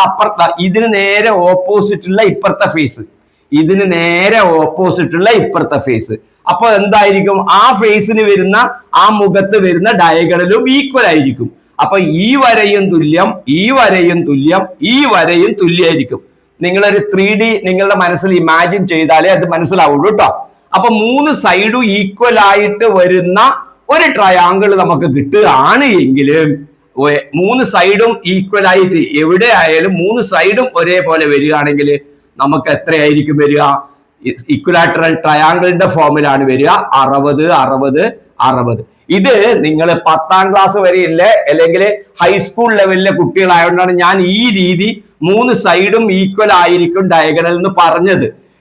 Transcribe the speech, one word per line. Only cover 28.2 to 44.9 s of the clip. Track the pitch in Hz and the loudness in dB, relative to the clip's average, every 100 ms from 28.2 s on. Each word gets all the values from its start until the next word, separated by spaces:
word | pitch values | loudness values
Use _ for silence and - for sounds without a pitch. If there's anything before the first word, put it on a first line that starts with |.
| 170 | -4
ഈക്വൽ | 190 190 208 190 | -4 -2 -2 2
ആയിട്ട് | 185 185 175 131 143 | 2 2 0 -2 -2
എവിടെ | 160 185 240 202 | 0 0 2 2
ആയാലും | 160 160 185 175 | 2 0 -2 -2
മൂന്ന് | 180 240 190 | -2 -2 -2
സൈഡും | 180 180 214 254 170 | 0 0 0 -2 -2
ഒരേപോലെ | 170 180 165 160 151 | 0 0 0 -2 0
വരികയാണെങ്കിൽ | 143 151 151 147 143 143 143 - _ _ - | 0 0 -2 -2 -2 -2 -2 -6 _ _ -6
നമുക്ക് | 139 156 156 143 | -2 -2 -2 -4
എത്രയായിരിക്കും | - 160 147 147 147 147 | -2 0 2 0 0 0
വരിക? | 143 147 147 139 - _ _ _ 131 127 - 131 | 0 2 0 -2 -6 _ _ _ -10 -8 -4 -4
ഇക്വലാറ്ററൽ | 175 170 170 165 165 160 | 0 0 0 0 -2 -2
ട്രയാങ്കിളിന്റെ | 156 151 156 175 180 170 - | 0 0 2 2 0 0 0
ഫോമിലാണ് | 160 147 151 143 135 135 | 0 0 0 0 0 0
വരിക, | 131 147 202 - 135 | 0 2 0 0 0
അറുപത്, | 131 139 139 139 160 160 | 0 0 0 0 0 0
അറുപത്, | 127 131 139 139 214 - _ - 127 | 0 -2 -2 0 -2 -6 _ -4 -2
അറുപത്. | 131 120 113 117 _ - 196 | 0 -2 -4 -8 _ -4 0
ഇത് | 220 226 214 214 156 | 2 2 2 0 0
നിങ്ങൾ | 156 170 170 165 | 0 0 0 0
പത്താം | 160 - 185 190 | -2 0 0 2
ക്ലാസ് | 196 190 208 185 | 2 2 2 2
വരെ | 185 170 | 2 0
ഇല്ലേ, | 160 196 208 143 | 2 2 2 2
അല്ലെങ്കിൽ | 156 165 180 202 208 - - | 2 2 2 0 -2 -8 -2
ഹൈസ്കൂൾ | 175 196 - - 233 214 | 0 0 -4 -2 0 0
ലെവലിലെ | 196 185 190 185 | 0 0 -2 -2
കുട്ടികളായതുകൊണ്ടാണ് | 170 185 185 175 170 180 180 180 | -2 0 2 2 2 0 0 0
ഞാൻ | 175 196 180 | 0 0 0
ഈ | 202 240 196 | 0 0 0
രീതി | 180 175 196 | 0 0 -4